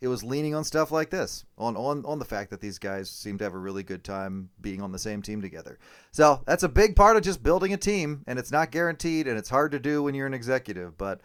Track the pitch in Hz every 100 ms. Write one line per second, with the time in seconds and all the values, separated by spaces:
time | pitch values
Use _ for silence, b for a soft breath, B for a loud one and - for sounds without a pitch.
0 | 127 123 110 139 151 151 151 156 151 156
1 | 156 185 120 - - - 117 104 131 147
2 | 135 151 120 104 101 101 104 92 98 98
3 | 95 - 107 98 104 92 95 98 92 92
4 | - 98 95 95 92 - 104 95 98 92
5 | 110 104 98 107 95 80 80 - b b
6 | b - 151 135 - - 175 123 208 196
7 | 208 220 180 175 120 175 190 196 202 208
8 | 151 147 - 127 117 147 160 160 170 160
9 | 170 160 135 110 101 131 151 143 135 147
10 | 143 139 135 131 117 131 123 90 87 80
11 | 98 92